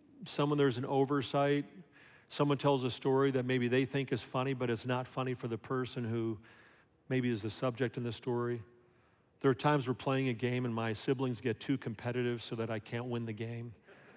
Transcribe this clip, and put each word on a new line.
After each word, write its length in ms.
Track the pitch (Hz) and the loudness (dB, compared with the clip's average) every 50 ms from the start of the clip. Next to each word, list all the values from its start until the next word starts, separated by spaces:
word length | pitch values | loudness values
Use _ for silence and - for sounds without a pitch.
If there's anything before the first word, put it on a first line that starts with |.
| - - - - 196 | -20 -20 -20 -16 -10
someone, 320 | - - - 143 147 151 | -6 -2 0 2 2 4
there's 220 | 147 139 139 117 120 | 4 4 4 4 0
an 60 | 127 | -2
oversight, 800 | - 139 135 139 135 147 143 131 - - 143 143 143 143 143 143 - - 185 - - _ - - - - - _ | 0 2 2 4 4 2 0 0 0 0 2 4 4 4 2 0 -4 -10 -18 -20 -20 _ -20 -20 -20 -20 -20 _
someone 300 | _ - - 143 147 143 | _ 0 2 2 2 2
tells 260 | 131 - 143 143 131 127 | 2 4 4 4 4 2
a 60 | 123 | 0
story 400 | 113 - - 139 131 135 135 139 | -2 0 2 2 4 6 4 4
that 140 | 127 127 123 | 4 2 0
maybe 220 | 123 131 127 120 | 2 2 2 2
they 180 | 117 123 135 139 | 4 4 2 2
think 260 | 131 - 139 135 - | 2 0 -2 -2 0
is 120 | 135 110 - | -2 -4 -4
funny, 320 | - - 131 127 139 135 | -2 -2 -2 0 0 0
but 160 | 123 127 120 | -2 0 0
it's 160 | 117 110 - | 0 -2 0
not 180 | 127 127 127 127 | -2 -2 -2 -4
funny 300 | - - 135 127 131 123 | -4 -6 -4 -4 -4 -4
for 120 | - - | -4 -4
the 120 | 123 117 101 | -6 -6 -6
person 440 | - - 135 127 127 120 - 127 120 | -4 -4 -2 -2 -2 -2 -4 -4 -4
who 360 | 110 113 117 113 113 110 101 - - - - - - - _ _ _ _ _ _ | -2 -2 0 0 -2 -2 -4 -8 -18 -20 -20 -20 -20 -20 _ _ _ _ _ _
maybe 220 | - 131 127 123 123 | -2 0 2 2 2
is 140 | 117 104 104 | 0 0 -2
the 80 | 110 | -4
subject 460 | - - 131 131 120 113 131 113 - | -4 -2 -2 -2 0 0 -2 -2 -2
in 60 | 131 120 | -4 -4
the 80 | 120 | -4
story. 500 | 110 - - 131 120 120 120 120 120 117 110 - - _ _ _ _ _ _ _ _ _ _ _ _ _ | -6 -6 -4 -2 0 0 0 -2 -2 -4 -6 -14 -20 _ _ _ _ _ _ _ _ _ _ _ _ _
There 100 | - 139 | 4 4
are 40 | 131 | 4
times 320 | - - 147 151 147 123 | 4 4 4 4 4 2
we're 60 | 123 123 | 0 -2
playing 360 | - - 139 131 135 135 131 | -2 0 0 2 2 2 0
a 40 | 117 | 0
game 320 | 107 123 120 123 127 127 | 0 0 0 0 0 0
and 80 | 120 113 | 0 0
my 200 | 113 113 113 107 | 0 0 0 -2
siblings 480 | - - - 135 127 135 127 120 107 | -2 0 0 0 2 2 -2 -2 -2
get 180 | - 120 107 - | -2 -2 -2 -2
too 180 | - - 139 | -2 -2 -2
competitive 640 | 123 - 123 110 - - 120 120 127 123 120 120 113 | -2 -2 -6 -8 -6 -6 -4 -2 0 0 0 -2 -2
so 140 | - - 127 | -4 -6 -4
that 160 | 113 113 110 | -4 -4 -4
I 80 | 113 107 | -4 -6
can't 260 | - - 120 117 120 | -6 -6 -6 -6 -4
win 220 | 123 120 117 117 | -2 -4 -4 -4
the 60 | 113 107 | -4 -6
game. 380 | 104 113 113 117 117 117 120 104 - _ - - - - - - | -6 -6 -6 -6 -8 -8 -10 -14 -18 _ -20 -20 -20 -20 -20 -20